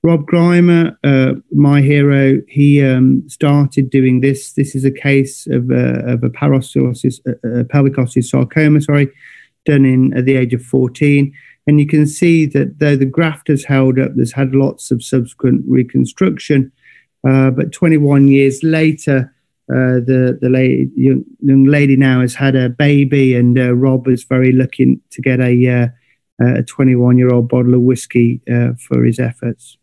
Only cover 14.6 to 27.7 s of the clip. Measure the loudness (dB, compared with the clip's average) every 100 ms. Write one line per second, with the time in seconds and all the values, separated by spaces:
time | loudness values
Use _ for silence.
14.6 | -2 -6 -6 -6 -2 -4 -4 -4 -2 -2
15.6 | 0 -2 0 -2 -4 -2 -4 -4 -2 -2
16.6 | -2 _ _ _ _ _ 0 2 2 0
17.6 | -6 -2 0 2 2 4 4 4 2 0
18.6 | -2 0 0 -2 -2 -2 -2 _ _ _
19.6 | -6 -2 0 0 0 0 0 -2 0 2
20.6 | 2 0 -2 0 0 0 -4 -4 0 4
21.6 | 4 2 2 2 2 2 -2 -2 0 0
22.6 | -2 0 2 2 2 0 2 2 2 2
23.6 | 0 0 0 0 -2 -4 -2 0 2 2
24.6 | -2 0 0 0 _ -6 -2 0 0 2
25.6 | 2 0 -2 -6 _ _ _ -2 -2 0
26.6 | -6 -2 0 2 2 2 2 0 0 -2
27.6 | 2